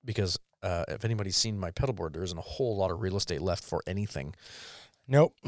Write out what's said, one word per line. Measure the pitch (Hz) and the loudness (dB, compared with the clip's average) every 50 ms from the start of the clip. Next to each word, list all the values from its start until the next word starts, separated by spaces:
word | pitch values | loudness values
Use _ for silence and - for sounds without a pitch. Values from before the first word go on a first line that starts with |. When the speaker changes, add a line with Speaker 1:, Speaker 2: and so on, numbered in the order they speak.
| _ | _
Speaker 1:
because, | 123 107 - 101 90 - - - _ _ _ - | -2 0 2 2 2 0 -2 -6 _ _ _ -4
uh, | 92 90 85 85 - | -2 0 0 -2 -2
if | - - - | -4 -2 0
anybody's | 113 113 107 101 98 101 | 0 0 0 0 0 0
seen | - - 117 107 101 | 0 0 0 0 -2
my | 92 85 85 | -4 -4 -2
pedalboard, | - - 131 120 92 87 80 73 | 0 0 0 0 -2 -4 -4 -4
there | 80 92 | -4 -4
isn't | 90 85 82 | -4 -4 -6
a | - | -8
whole | - - - 135 120 110 | -10 -2 -2 0 0 2
lot | 98 95 92 85 | 2 2 2 2
of | 87 | 0
real | - 95 92 | 0 0 0
estate | 101 - - 87 73 87 | 0 0 0 -2 0 2
left | 92 85 85 - | 0 0 0 -2
for | - - - - | -4 -4 -4 -2
anything. | - 92 101 104 104 - 73 67 73 85 - - - - - - - - - - - _ _ _ - | -2 -2 -2 -2 -2 -4 -6 -6 -6 -10 -12 -16 -18 -18 -16 -16 -16 -16 -18 -20 -20 _ _ _ 4
Speaker 2:
Nope. | 131 143 156 - _ _ - | 8 8 8 8 _ _ -2